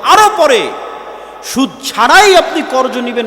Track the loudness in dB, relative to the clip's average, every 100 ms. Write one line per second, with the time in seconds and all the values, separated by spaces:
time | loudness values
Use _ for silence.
0 | 0 4 4 2 2 2 -2 -8 -12 -14
1 | -16 -18 -18 -18 -8 -4 -4 -4 -10 -2
2 | 2 4 6 4 2 -4 -4 -2 -2 -4
3 | -6 -6